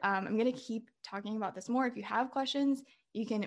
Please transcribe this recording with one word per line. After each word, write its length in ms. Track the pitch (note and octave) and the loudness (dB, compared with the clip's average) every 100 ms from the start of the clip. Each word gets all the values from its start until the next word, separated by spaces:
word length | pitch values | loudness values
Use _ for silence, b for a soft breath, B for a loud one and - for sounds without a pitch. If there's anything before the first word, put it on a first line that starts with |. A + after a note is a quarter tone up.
Um, 240 | G3 F#3+ F#3+ | 2 2 2
I'm 120 | G#3+ | 2
gonna 140 | B3 | 2
keep 380 | B3+ - A3+ - _ | 0 -4 -6 -8 _
talking 340 | - G3 A3 G#3+ | -8 -6 -4 -4
about 180 | G3+ | -4
this 140 | F#3 F3+ | -4 -2
more. 180 | B3 B3+ | 2 2
If 100 | A#3 | -2
you 60 | |
have 260 | G3+ G#3+ B3+ | -2 0 0
questions, 520 | C4+ C4 C#4 C#4 C4+ b b _ | 0 0 2 4 2 b b _
you 140 | G#3+ G#3+ | -4 0
can 180 | G#3+ | 0